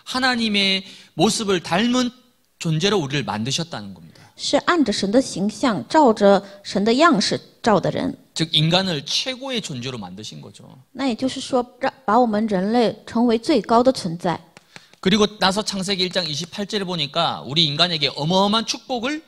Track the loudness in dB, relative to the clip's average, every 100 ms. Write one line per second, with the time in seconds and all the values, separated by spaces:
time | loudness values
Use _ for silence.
0 | -8 -2 0 0 0 2 2 0 -4 -16
1 | -10 0 2 2 0 -2 0 0 2 2
2 | 0 -4 _ _ _ -8 -2 0 2 0
3 | 0 -2 -4 -4 -4 -6 -6 -10 -12 -18
4 | -20 -20 -20 -12 -2 0 2 2 0 0
5 | 0 0 0 -2 -4 -2 -2 -2 2 4
6 | 6 6 6 4 2 -12 -6 -2 2 4
7 | 4 4 2 -4 -8 _ 2 2 2 -2
8 | -4 -6 _ -6 -2 0 2 2 0 -4
9 | -4 -6 -6 -8 -6 -6 -6 -8 -8 -8
10 | -10 -10 -14 -16 -18 -20 -20 -20 _ -6
11 | -4 -2 -4 -6 -4 -2 -2 -6 -6 -6
12 | 0 2 2 0 0 0 0 2 0 -2
13 | -4 0 2 2 2 0 4 4 4 2
14 | -2 -4 -4 -4 -8 -20 -20 -20 _ _
15 | 0 2 2 2 0 0 -4 -4 -4 -2
16 | -2 -4 -4 -6 -8 -8 -6 -4 -4 -4
17 | -4 -2 -2 -2 -2 0 2 2 0 0
18 | -2 -2 2 4 4 2 -2 -6 -6 -4
19 | -4 -6